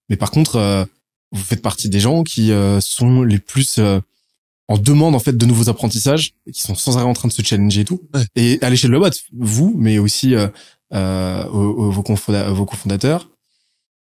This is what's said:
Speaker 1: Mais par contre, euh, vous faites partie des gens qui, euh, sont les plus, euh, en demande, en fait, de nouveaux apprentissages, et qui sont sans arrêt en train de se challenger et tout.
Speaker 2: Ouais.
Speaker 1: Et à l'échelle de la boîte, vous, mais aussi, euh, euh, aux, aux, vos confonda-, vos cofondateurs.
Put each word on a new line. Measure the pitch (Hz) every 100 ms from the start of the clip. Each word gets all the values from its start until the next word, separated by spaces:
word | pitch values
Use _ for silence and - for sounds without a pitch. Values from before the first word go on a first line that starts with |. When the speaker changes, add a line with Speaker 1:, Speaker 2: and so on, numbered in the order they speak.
| _
Speaker 1:
Mais | 104
par | -
contre, | 156 156 120
euh, | 101 98 92 - _ _ _
vous | 101
faites | 95 113
partie | 110 - 104
des | 98
gens | 110 165
qui, | 160 - 110
euh, | 104 98 101
sont | - - 123 127
les | 123 101
plus, | - - 131 -
euh, | 107 98 - _ _ _ _ _ -
en | 104
demande, | 104 147 165
en | 135
fait, | 147 123
de |
nouveaux | 120 113 120
apprentissages, | 110 113 110 117 156 151 - -
et |
qui | -
sont | -
sans | 98 - 123
arrêt |
en | 123
train | 120 120
de |
se | -
challenger | 101 104 101 101
et |
tout. | 104 180 -
Speaker 2:
Ouais. | 139 117
Speaker 1:
Et | - 120 135
à | 123
l'échelle | 127 127
de |
la | 131
boîte, | - - - 117
vous, | 113 110 180 214
mais | 110 107
aussi, | 104 - 131
euh, | 120 101 - - _ _
euh, | - 95 92 92 95 90
aux, | 101 101 110 104
aux, |
vos | 98
confonda-, | 101 104 - 101 98
vos | 95
cofondateurs. | 101 - - 98 127 170 - _ _ _ _ _ _ _